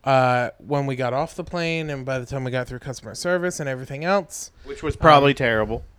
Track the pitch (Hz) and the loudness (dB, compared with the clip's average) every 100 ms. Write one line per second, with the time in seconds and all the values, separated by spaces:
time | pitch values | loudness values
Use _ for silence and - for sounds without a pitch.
0 | - 135 127 123 123 - 98 143 139 127 | 4 4 4 2 -2 -8 -4 -2 -2 -2
1 | 123 127 160 - 165 175 165 165 156 139 | -2 -2 -4 -8 -8 -4 -2 -2 -4 -6
2 | 131 131 120 135 127 127 123 123 143 123 | -4 -6 -4 -6 -4 -4 -4 -10 -10 -12
3 | 110 104 175 180 180 175 143 127 131 139 | -12 -6 -2 0 0 -4 -6 -6 -8 -6
4 | 165 202 180 - - - - 208 156 - | 0 0 0 -14 -16 -16 -14 -6 -6 4
5 | 165 147 139 131 127 110 107 117 - | 8 8 6 2 0 0 0 -4 -10